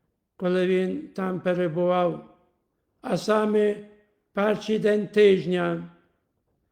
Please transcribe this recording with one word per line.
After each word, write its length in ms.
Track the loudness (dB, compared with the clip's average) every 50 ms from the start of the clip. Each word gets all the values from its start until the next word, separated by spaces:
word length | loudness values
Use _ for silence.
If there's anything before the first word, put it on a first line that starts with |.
| _ _ _ _ _ _ _
коли 300 | -6 -4 -2 0 0 0
він 420 | 2 0 0 0 -2 -4 -6 -10 -12
там 320 | -8 -6 -6 -4 -4 -4
перебував, 960 | -2 -2 -2 0 -2 -2 -2 0 0 0 2 2 0 0 -2 -4 -12 -18 -20 _ _ _ _ _ _ _ _ _ _ _ _ _
а 160 | -8 -4 -4
саме 720 | -4 0 0 0 2 2 2 2 2 2 2 0 -4 -10 -20 -20 _ _ _ _ _ _ _ -4
перший 460 | -2 0 0 0 -2 -2 -4 -4 0
день 300 | 0 0 0 0 -2 -2
тижня, 840 | 2 6 6 6 6 4 2 -2 -2 -2 -2 -2 -4 -4 -8 -12 -18 _ _ _ _ _ _ _ _ _ _ _ _ _ _ _